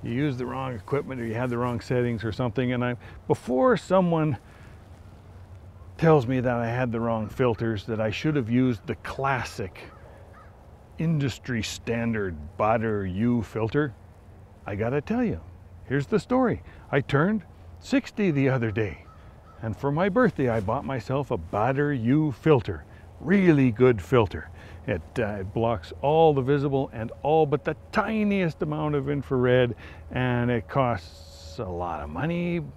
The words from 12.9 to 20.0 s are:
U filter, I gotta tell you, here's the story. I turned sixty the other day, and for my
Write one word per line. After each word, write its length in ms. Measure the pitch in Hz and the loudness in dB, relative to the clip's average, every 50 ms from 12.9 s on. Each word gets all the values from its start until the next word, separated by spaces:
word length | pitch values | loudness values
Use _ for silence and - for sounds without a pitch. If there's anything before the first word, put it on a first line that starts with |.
| 107 104 98 95 | 0 -2 -2 -4
U 300 | 90 95 113 120 120 120 | -2 0 0 2 2 0
filter, 540 | 104 - - 110 110 113 - 143 151 139 107 - - - - - - - - - - - - - - - | -2 -4 -4 -4 -4 0 0 0 0 0 -4 -12 -20 -20 -20 -20 -20 -20 -20 -20 -20 -20 -20 -16 -10 -8
I 80 | 104 | -4
gotta 260 | 98 110 117 131 147 | -2 -2 0 0 -2
tell 220 | 143 - 220 247 254 | -2 -2 -2 0 0
you, 180 | 208 120 82 - - - - - - - - - | 0 -2 -4 -8 -14 -20 -20 -20 -20 -20 -20 -8
here's 200 | - 123 139 139 | -4 -2 -2 -2
the 140 | - 226 196 | 0 -2 -2
story. 420 | - - 247 262 262 226 147 - - - - - - - | 0 0 0 2 2 2 0 -2 -6 -16 -20 -20 -10 -2
I 100 | - 143 | -2 -2
turned 400 | - - - 139 156 190 220 214 - - - - - - - - | 0 2 2 2 4 4 2 -2 -4 -8 -20 -20 -20 -20 -20 -18
sixty 500 | - - - 277 - - - - 208 190 | -6 0 0 0 0 0 -4 0 0 2
the 200 | 151 139 135 135 | 2 4 2 2
other 200 | 127 131 113 113 | 2 2 0 0
day, 360 | 104 113 107 98 78 - - - - - - - - - - - - - | 0 0 -2 -2 -4 -10 -16 -20 -20 -20 -20 -20 -20 -20 -20 -20 -16 -10
and 140 | - 113 104 | -8 -8 -6
for 160 | - - 143 | -2 -2 -2
my 160 | 143 156 | 0 2